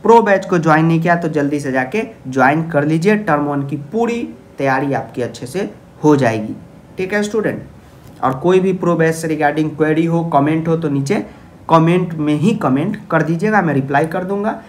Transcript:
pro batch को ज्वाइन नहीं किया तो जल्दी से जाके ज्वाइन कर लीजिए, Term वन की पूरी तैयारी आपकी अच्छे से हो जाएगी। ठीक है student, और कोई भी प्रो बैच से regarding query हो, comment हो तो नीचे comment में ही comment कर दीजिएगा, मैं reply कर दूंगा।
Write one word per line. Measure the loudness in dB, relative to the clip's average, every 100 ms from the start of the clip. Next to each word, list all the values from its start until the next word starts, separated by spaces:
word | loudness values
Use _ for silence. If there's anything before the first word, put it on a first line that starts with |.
pro | 4 6
batch | 6 2 2
को | 0
ज्वाइन | 2 4
नहीं | 4 2
किया | 2 0
तो | 0
जल्दी | -2 -2 -2
से | -2
जाके | -2 -2 -4 -6 -10 -6
ज्वाइन | 0 2 2 0
कर | 0
लीजिए, | 0 0 2 0
Term | 0 -2
वन | 0 -4 -4
की | -6
पूरी | -6 -4 -2 -2 -8 -12 -18 -6
तैयारी | -2 0 -2
आपकी | -4 -6 -8
अच्छे | -8 -8 -10
से | -6 -6 -10 -20 -2
हो | 2 4
जाएगी। | 2 0 -6 -10 -16 -20 -16 -8
ठीक | -4
है | -2
student, | -2 -2 -2 -4 -10 -20 -20 -20 -20 -4
और | -4
कोई | 0 0 2
भी | 2
प्रो | 0 0 2
बैच | 0
से | 0 -2
regarding | 0 0 0 -2
query | 0 0 2 2
हो, | 0
comment | 2 2 2 0 0
हो | 0
तो | 0
नीचे | -2 0 -2 -4 -14 -20 -12 2
comment | 4 4 2 0
में | -4 -2
ही | 0 0
comment | 0 0 0 -2 -6 -2
कर | -2
दीजिएगा, | 0 -2 0 2
मैं | 2
reply | 0 0 0 0
कर | -2
दूंगा। | -4 -4 -4 -6